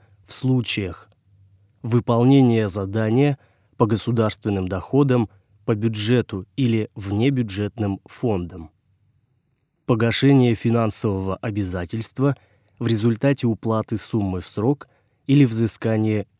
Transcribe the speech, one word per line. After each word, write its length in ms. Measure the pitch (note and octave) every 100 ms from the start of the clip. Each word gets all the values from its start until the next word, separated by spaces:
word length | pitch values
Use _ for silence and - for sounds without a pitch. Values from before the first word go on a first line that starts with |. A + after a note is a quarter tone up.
| _ _ -
в 80 |
случаях 760 | - B2+ C3 A2+ - F#2+ E2+ - _ _ _ _ _ _ _
выполнения 840 | A#2 A#2+ - A#2 B2 C#3 B2+ A2+ G#2
задания 680 | G2+ G2 G#2+ A2 A#2 D3 C#3 _ _ _ -
по 80 | A2+
государственным 840 | A2 - A#2 A2 - G#2+ G2 F#2
доходам, 600 | F#2+ - C3+ C#3+ B2 G#2+ _ _ _ -
по 100 | G#2+
бюджету 680 | A2+ G#2+ G#2 B2 - G2 G2 -
или 320 | B2 A2+ G#2+ -
внебюджетным 1040 | G2+ G#2 C3 C3+ A2+ F#2+ G#2 - G2+ G2 -
фондам, 680 | - B2 F#2+ F2 E2 D#2+ _ _ _ _ _ _ _ _ _ _ _ -
погашение 680 | A#2 A#2 - C3+ C#3 B2 A2+
финансового 840 | A#2 A#2 A2+ - A2 F#2+ F#2+ F#2+
обязательства 960 | A#2+ G#2 F#2+ F#2 F2 A2 A2 - C#3 C3+ _ _ _ -
в 80 | A#2
результате 600 | A2 A#2 A2 C#3 C#3 A#2+
уплаты 500 | G#2+ A2+ A2 G#2+ G#2+
суммы 440 | - A2+ G2 F#2
в 60 | -
срок 420 | - A2+ D3 - _ _ _ -
или 180 | C#3 C3
взыскание 840 | A2 A2+ - A#2 A2 A2 G#2+ G2 -